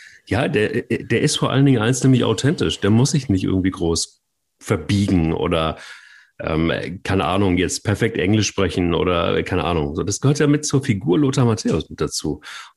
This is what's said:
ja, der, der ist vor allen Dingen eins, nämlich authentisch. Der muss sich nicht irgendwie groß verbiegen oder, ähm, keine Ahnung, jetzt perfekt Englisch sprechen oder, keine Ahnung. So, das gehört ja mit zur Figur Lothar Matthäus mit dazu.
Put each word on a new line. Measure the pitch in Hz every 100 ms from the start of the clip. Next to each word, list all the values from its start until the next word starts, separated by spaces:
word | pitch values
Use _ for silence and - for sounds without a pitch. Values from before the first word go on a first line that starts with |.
| - - -
ja, | 120 170
der, | 120 107 120
der | - - - 110
ist | 151 -
vor | 147
allen | 131 139
Dingen | 123
eins, | 110 127
nämlich | 135 127
authentisch. | 110 110 135 - 82 -
Der | 98
muss | 110 120
sich | 147 -
nicht | 95
irgendwie | 95 92 92
groß | - 85 82 - _ _ _ _ _
verbiegen | - 104 - 101 101 92 80
oder, | 82 85 85 80 - - - - - _ -
ähm, | - 80 82 60 58 87
keine | - 95 78
Ahnung, | 95 98 87
jetzt | 87 -
perfekt | - 101 113 -
Englisch | 87 107 101
sprechen | - 92 95 87
oder, | 82 85 87 92 92
keine | 80 92 76
Ahnung. | 85 73 85
So, |
das | 85 -
gehört | 131 143
ja | 147
mit | 147 147
zur | 139
Figur | 131 98 123 175
Lothar | 139 135 120
Matthäus | 107 - 82 -
mit | 80
dazu. | 73 - 78 71 - - -